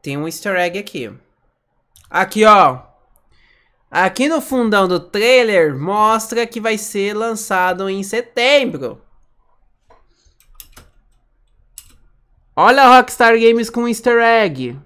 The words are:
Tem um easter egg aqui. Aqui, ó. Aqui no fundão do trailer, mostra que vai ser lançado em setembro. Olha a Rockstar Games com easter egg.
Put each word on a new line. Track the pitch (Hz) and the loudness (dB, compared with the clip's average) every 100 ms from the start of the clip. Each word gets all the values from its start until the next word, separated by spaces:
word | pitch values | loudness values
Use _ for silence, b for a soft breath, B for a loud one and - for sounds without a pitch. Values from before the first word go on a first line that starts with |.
Tem | 151 139 | -10 -10
um | 156 | -10
easter | 160 208 185 | -10 -6 -4
egg | 180 185 | -4 -6
aqui. | 202 165 113 110 _ _ _ _ _ _ _ _ _ | -12 -14 -14 -16 _ _ _ _ _ _ _ _ _
Aqui, | 175 190 214 | -4 -4 2
ó. | 214 208 156 127 - _ _ _ _ _ _ _ _ _ _ | 6 6 4 0 -14 _ _ _ _ _ _ _ _ _ _
Aqui | 147 185 190 277 | -2 -2 -2 -2
no | 320 | -2
fundão | - 262 226 208 185 | -4 -4 0 0 0
do | 175 | -2
trailer, | - 202 233 254 226 196 156 135 | -6 -2 2 4 4 2 0 -2
mostra | 160 208 214 220 214 233 233 | -4 0 2 0 -2 -6 -6
que | 233 | -6
vai | 220 220 | -4 -4
ser | 214 208 196 | -6 -6 -4
lançado | 208 233 214 214 190 180 180 190 | -4 -6 -8 -4 -2 -2 -2 -6
em | 196 | -6
setembro. | 196 220 240 - 247 285 262 156 127 - _ _ _ _ _ _ _ _ _ _ _ _ _ _ _ - - - _ _ _ _ _ _ _ _ _ - _ _ _ _ _ _ _ - | -6 -8 -6 -4 0 0 -2 -8 -12 -14 _ _ _ _ _ _ _ _ _ _ _ _ _ _ _ -20 -20 -20 _ _ _ _ _ _ _ _ _ -20 _ _ _ _ _ _ _ 0
Olha | 190 262 | 2 6
a | 262 254 | 6 6
Rockstar | 254 - 226 226 | 4 0 2 4
Games | 226 233 226 | 4 2 -2
com | 240 233 | -4 -4
easter | 220 254 233 | -4 0 2
egg. | 233 226 202 135 127 131 | 2 2 0 -4 -10 -12